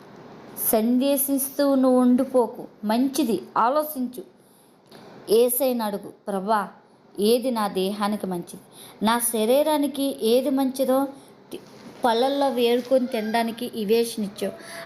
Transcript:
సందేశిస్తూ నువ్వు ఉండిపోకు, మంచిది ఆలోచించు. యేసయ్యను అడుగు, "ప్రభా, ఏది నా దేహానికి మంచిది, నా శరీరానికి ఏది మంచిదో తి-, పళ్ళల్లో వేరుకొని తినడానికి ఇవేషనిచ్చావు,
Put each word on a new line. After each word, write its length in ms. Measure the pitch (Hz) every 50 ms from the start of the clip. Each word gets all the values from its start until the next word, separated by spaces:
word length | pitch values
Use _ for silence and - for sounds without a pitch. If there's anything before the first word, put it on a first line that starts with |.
| - - - - - - - - - - - - - -
సందేశిస్తూ 1040 | 240 220 220 240 247 247 277 277 285 269 - 277 277 269 - - - - 285 277 277
నువ్వు 240 | 262 262 262 254 254
ఉండిపోకు, 640 | 254 247 247 247 262 262 - 254 226 214 - - 151 - - - 214
మంచిది 580 | 208 220 240 269 269 - 330 285 226 202 170 - - -
ఆలోచించు. 680 | - 220 247 285 302 294 302 - 262 247 - - 180 - - _ _ _ _ _ _ _ _ _ _ _ _ - - - - - - - -
యేసయ్యను 560 | 196 233 247 247 247 - 277 262 247 240 220
అడుగు, 240 | 208 202 190 202 - - - -
"ప్రభా, 400 | 214 196 190 185 208 226 208 185 185 - - _ _ _ _ _ - - -
ఏది 320 | 208 220 240 254 220 262
నా 160 | 233 220 208
దేహానికి 600 | 196 - 185 185 190 208 208 208 208 214 202 -
మంచిది, 380 | 190 180 175 175 - - - - - - - - - - - 196
నా 140 | 220 233 240
శరీరానికి 960 | 233 - 247 220 214 220 254 285 302 311 302 294 285 254 - 269 277 277 - -
ఏది 280 | 214 220 233 262 247 269
మంచిదో 580 | 269 269 269 262 262 - 262 233 262 269 277 302 - - - - - - - -
తి-, 80 | - - - - - - - - - - -
పళ్ళల్లో 440 | 240 226 226 262 269 285 285 285 277
వేరుకొని 580 | 240 247 240 233 240 254 247 - 269 262 254
తినడానికి 640 | - - 226 214 220 220 233 226 233 220 - 247 - -
ఇవేషనిచ్చావు, 800 | 233 208 190 226 233 233 233 - 226 208 190 - - 202 196 - - - - - - -